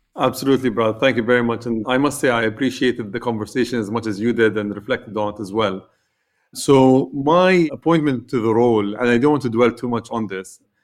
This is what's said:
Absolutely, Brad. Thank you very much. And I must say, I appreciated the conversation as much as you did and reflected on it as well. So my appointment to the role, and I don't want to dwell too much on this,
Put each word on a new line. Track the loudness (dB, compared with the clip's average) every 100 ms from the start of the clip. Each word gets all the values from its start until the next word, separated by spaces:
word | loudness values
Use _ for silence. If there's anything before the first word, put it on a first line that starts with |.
| _ -2
Absolutely, | -2 0 0 2 0
Brad. | 0 -2 0
Thank | 0 0
you |
very | 2 2
much. | 2 -4
And | -4 -6 -2
I | 0
must | 0 0
say, | 0
I | 0
appreciated | -2 -2 -4 0 -2 -2 -6
the | -8
conversation | -6 -6 -4 -4 -2 -2
as | -4
much | -4 -4
as | -4
you | -2
did | 2 2 2
and | -4
reflected | -8 -6 -6 -6 -6
on | -6
it | -6
as | -6
well. | -2 -2 -4 -10 _ _ _ _ _ _
So | -6 4 6 6 4 2
my | -2 2 4 4 4 0
appointment | -2 0 0 0 -2 -4
to | -2
the | 2
role, | 4 4 2 0 -2
and | 0
I | 2
don't | 2
want | 0
to | 0
dwell | 2 2
too | 0 -6
much | -6 -6
on | -8 -6
this, | -8 -12 -18 _ _